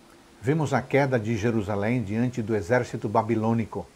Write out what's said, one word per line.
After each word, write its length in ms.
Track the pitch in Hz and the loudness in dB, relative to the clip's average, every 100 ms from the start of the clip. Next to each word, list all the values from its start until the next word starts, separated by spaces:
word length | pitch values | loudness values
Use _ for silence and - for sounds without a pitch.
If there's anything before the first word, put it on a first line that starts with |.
| - - - - | -20 -20 -20 -6
vemos 320 | 113 160 131 | 0 0 2
a 80 | 123 | 0
queda 380 | - 139 139 123 | 2 2 2 0
de 180 | 107 113 | 0 0
Jerusalém 640 | 117 113 98 101 104 123 | 0 0 0 -2 0 0
diante 400 | 98 110 123 123 | -2 -2 -2 -2
do 140 | 107 107 | -2 -2
exército 520 | 92 123 117 117 117 | 2 0 0 -6 -2
babilônico. 760 | 110 107 110 110 117 104 101 - | 0 0 0 2 0 -2 -8 -12